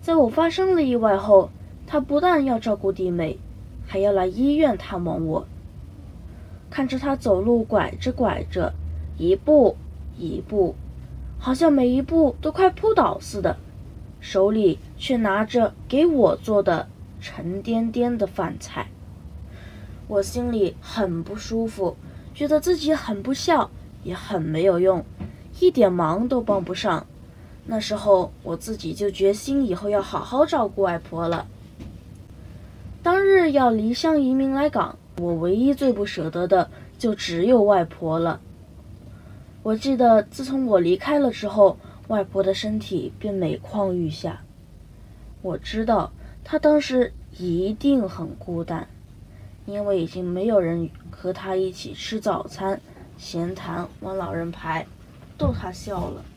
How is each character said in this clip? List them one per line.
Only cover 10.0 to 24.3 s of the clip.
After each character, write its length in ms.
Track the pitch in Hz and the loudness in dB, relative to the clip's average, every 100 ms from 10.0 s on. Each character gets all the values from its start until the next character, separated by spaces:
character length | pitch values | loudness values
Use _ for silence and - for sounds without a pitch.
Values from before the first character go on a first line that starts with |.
| - - | -14 -10
一 240 | 170 208 - | -8 -8 -4
步， 280 | 214 180 - - - - - - - | 2 2 0 -12 -14 -14 -14 -12 -8
好 160 | - | -4
像 180 | 262 320 | 2 4
每 160 | 277 247 | 6 4
一 140 | 254 | 2
步 340 | 277 330 294 - | 2 4 4 2
都 120 | 311 | -6
快 160 | 311 370 | 4 4
扑 240 | 370 427 | 4 2
倒 260 | 427 226 - | 4 2 0
似 220 | - 202 | -8 -4
的， 160 | 175 - - - - - - - | -2 -4 -8 -18 -18 -16 -18 -18
手 300 | - 196 196 | -4 2 4
里 280 | 220 202 160 - - | 4 2 2 -6 -14
却 180 | - 254 | -2 0
拿 280 | 214 196 | 2 2
着 280 | 214 247 220 - - | 2 2 2 0 -2
给 160 | 262 | 2
我 320 | 339 302 196 - | 4 6 4 2
做 260 | - 214 | 0 0
的 260 | 196 165 - - - - | 2 0 -4 -14 -18 -16
沉 420 | - - 165 190 | -14 -10 -8 -8
甸 280 | 202 226 226 | -4 -2 -2
甸 280 | 220 240 240 | -2 -2 0
的 80 | 196 | -4
饭 300 | 196 175 - | -2 -6 -6
菜。 280 | - - 117 - - - - - - - - - - - - | -10 -10 -10 -12 -18 -18 -18 -16 -16 -16 -18 -18 -16 -16 -2
我 160 | 208 | -2
心 300 | 196 240 240 | 0 -2 -2
里 240 | 226 185 - | 0 0 -2
很 420 | - - 196 165 | -12 -4 -2 -2
不 120 | 165 | -6
舒 320 | 214 - 226 226 | -10 -6 -4 -4
服， 300 | 220 180 - - - - | -2 -4 -4 -16 -16 -18
觉 120 | - 285 | -6 0
得 140 | 302 | 2
自 160 | 302 349 | 2 0
己 180 | 302 | 2
很 280 | 311 - 208 | -2 -2 -6
不 100 | 220 | -4
孝， 380 | 277 - 311 202 - - - | -4 2 2 2 -4 -18 -16
也 100 | - | -12
很 280 | 180 - | -10 -6